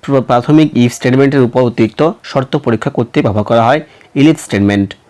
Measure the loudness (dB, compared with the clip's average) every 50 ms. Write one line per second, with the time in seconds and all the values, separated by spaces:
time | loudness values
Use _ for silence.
0 | -4 0 0 0 0 2 0 0 2 2 4 4 4 2 2 0 0 0 -2 -2
1 | -2 0 2 2 2 2 2 2 0 0 2 0 0 0 0 -2 -2 -2 0 -2
2 | -2 -2 -2 -6 _ -6 -6 -6 -6 -4 -6 -4 -2 -2 -4 -2 -4 -6 -4 -4
3 | -6 -2 _ -2 -2 0 -2 -2 -2 0 0 2 2 2 0 -2 -4 -10 _ _
4 | _ _ _ 2 2 2 2 0 -4 -6 -2 0 0 2 0 0 -2 -4 -6 _
5 | _